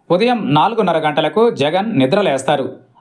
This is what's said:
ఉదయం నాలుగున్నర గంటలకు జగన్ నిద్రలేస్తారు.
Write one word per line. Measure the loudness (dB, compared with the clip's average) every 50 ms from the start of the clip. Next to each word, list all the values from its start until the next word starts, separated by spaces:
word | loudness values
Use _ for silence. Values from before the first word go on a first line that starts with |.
| _ -2
ఉదయం | 0 2 2 2 0 0 -2 0 2
నాలుగున్నర | 2 2 2 0 0 0 0 0 0
గంటలకు | -2 -2 -2 -2 -2 0 0 2 2 2
జగన్ | 2 0 -2 0 0 -2 -2 -2 0 0
నిద్రలేస్తారు. | 0 2 2 0 0 0 -2 -2 0 -2 -2 -2 -2 -6 -10 -14 -20 _ _ _